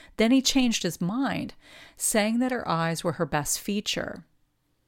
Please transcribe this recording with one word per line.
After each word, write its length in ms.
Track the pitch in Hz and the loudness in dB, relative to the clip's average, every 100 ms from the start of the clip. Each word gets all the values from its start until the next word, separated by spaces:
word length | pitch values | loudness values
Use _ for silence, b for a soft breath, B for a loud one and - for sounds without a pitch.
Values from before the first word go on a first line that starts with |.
| B - | B 0
Then 140 | 220 | 4
he 120 | 269 | 6
changed 400 | 262 269 247 220 | 4 2 2 0
his 180 | 175 - | -2 -2
mind, 540 | 175 240 262 - - - B B B B | -2 0 -2 -2 -6 -12 B B B B
saying 420 | - 220 208 233 | 0 2 2 2
that 120 | 254 | 0
her 180 | 254 - | -2 -2
eyes 360 | 165 165 165 | 0 0 -2
were 80 | 175 | -2
her 140 | - 156 | -2 -2
best 340 | 151 143 - | -2 -2 -4
feature. 640 | - 202 - - - - - _ _ _ _ _ | -2 -4 -2 -4 -6 -10 -16 _ _ _ _ _